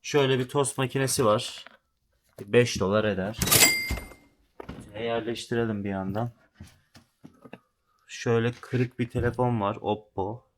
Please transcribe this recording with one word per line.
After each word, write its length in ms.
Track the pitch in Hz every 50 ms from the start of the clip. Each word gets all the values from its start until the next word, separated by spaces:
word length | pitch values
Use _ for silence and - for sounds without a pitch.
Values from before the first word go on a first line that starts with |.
Şöyle 360 | _ - - 147 139 131 131 123
bir 100 | 131 127
tost 300 | - 143 139 135 - -
makinesi 460 | 135 127 - 135 135 131 - - 131
var. 400 | 107 104 113 - - - - - - - _ _ _ _ _ _ _ _ _ _ _ _ -
Beş 400 | 98 104 104 120 123 120 - -
dolar 240 | 101 95 101 107 107
eder. 340 | 107 98 92 92 101 117 - - - - - - - - - - - - - - - - - _ _ _ _ _ _ _ _ - - - - - - 104
E, 100 | 107 113
yerleştirelim 800 | 117 117 117 110 117 117 110 - - 120 117 117 113 107 101 98
bir 60 | 101
yandan. 420 | 98 95 95 95 95 107 120 123 - _ _ _ _ _ 104 - - _ _ _ _ - _ _ _ _ _ - _ _ _ - - - _ _ _ _ _ _ _ _ _
Şöyle 460 | _ - - - 123 117 117 113 120
kırık 460 | 120 - - - - 123 123 120 - -
bir 120 | 127 117
telefon 500 | - 123 113 120 117 120 127 123 120 110
var. 180 | 101 101 - -
Oppo. 680 | - 98 107 104 - _ _ - 95 98 110 120 _ _ _